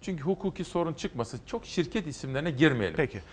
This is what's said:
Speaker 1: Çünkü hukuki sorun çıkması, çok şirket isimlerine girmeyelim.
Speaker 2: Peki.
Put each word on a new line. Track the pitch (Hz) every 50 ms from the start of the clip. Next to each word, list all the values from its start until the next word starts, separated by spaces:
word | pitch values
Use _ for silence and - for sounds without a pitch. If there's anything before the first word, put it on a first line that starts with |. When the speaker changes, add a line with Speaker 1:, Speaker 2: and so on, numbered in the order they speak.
| -
Speaker 1:
Çünkü | - 190 160 135
hukuki | 165 196 170 - 190 - - 180
sorun | - - 175 170 165 160
çıkması, | - - 160 - 123 117 - - 120 -
çok | - - 226 -
şirket | - - - 165 - - 226 185 151
isimlerine | 131 - - 135 131 135 151 175
girmeyelim. | 156 123 156 156 135 120 104 90 80 -
Speaker 2:
Peki. | 147 123 - - - -